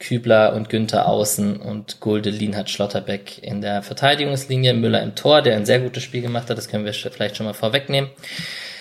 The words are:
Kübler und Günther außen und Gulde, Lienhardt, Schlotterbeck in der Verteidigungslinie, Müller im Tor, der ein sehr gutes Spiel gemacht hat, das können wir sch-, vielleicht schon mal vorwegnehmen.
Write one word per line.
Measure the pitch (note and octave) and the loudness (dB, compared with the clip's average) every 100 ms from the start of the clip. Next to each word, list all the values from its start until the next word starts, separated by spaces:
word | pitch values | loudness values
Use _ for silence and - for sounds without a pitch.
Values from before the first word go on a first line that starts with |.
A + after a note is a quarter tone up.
Kübler | - B2 A#2 A2 G#2+ | -4 -2 6 6 6
und | A2 A2 | 4 0
Günther | A2 A2 G#2+ - | 0 2 2 4
außen | G#2 G#2+ - G#2 G2+ | 2 2 0 0 -2
und | - G#2+ G#2 - | -6 -8 -10 -6
Gulde, | A2 G#2+ G#2 | 0 0 0
Lienhardt, | G#2+ G#2 G#2 G2 | -2 -4 -4 -6
Schlotterbeck | - G2+ G2+ G2 G2+ - - | -4 -2 -2 -4 -8 -8 -14
in | - G2+ | -8 -6
der | G#2 G2+ | -4 -4
Verteidigungslinie, | - C3 C#3 D3 C#3+ C3+ - C3 B2+ | -6 0 2 2 0 -2 -2 0 2
Müller | A#2 A#2 A2 | 4 2 2
im | A2 | 0
Tor, | - C#3+ D3+ | -2 4 6
der | C#3 A2 | 6 2
ein | G#2+ | 4
sehr | B2+ | 2
gutes | B2+ B2+ | 2 -6
Spiel | - B2+ | -8 -6
gemacht | A#2+ A#2+ - | -4 -4 -4
hat, | A#2 | -6
das | - | -4
können | G#2+ | -4
wir | G#2 | -4
sch-, | G2+ - | -6 -8
vielleicht | - G#2 - | -4 -4 -4
schon | A2 | -8
mal | |
vorwegnehmen. | G2+ A2+ C3 C#3 C#3 C#3 - - - - - - - | -2 0 0 0 -2 -2 -8 -14 -12 -10 -10 -12 -14